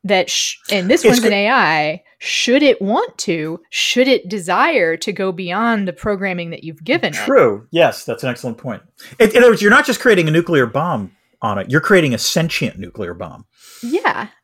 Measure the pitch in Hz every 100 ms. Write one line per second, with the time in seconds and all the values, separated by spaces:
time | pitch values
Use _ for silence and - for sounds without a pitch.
0 | 185 190 175 - - - - 202 180 330
1 | 220 247 220 202 202 262 175 156 151 160
2 | _ _ - - - 262 294 226 196 254
3 | 466 - - 165 156 170 _ - - 247
4 | 262 247 185 208 170 185 285 294 165 165
5 | - 202 190 180 180 185 233 226 190 170
6 | 214 202 196 180 170 165 160 151 160 277
7 | 202 151 - 269 131 104 113 165 151 -
8 | - 117 135 123 127 113 135 107 _ _
9 | - - 220 247 247 214 208 254 294 233
10 | 254 202 160 156 170 160 120 135 170 139
11 | 95 _ _ _ 113 98 95 143 - 196
12 | 151 117 - 180 165 - 127 - 90 -
13 | 90 85 87 - - _ - - 240 330
14 | - - 214 _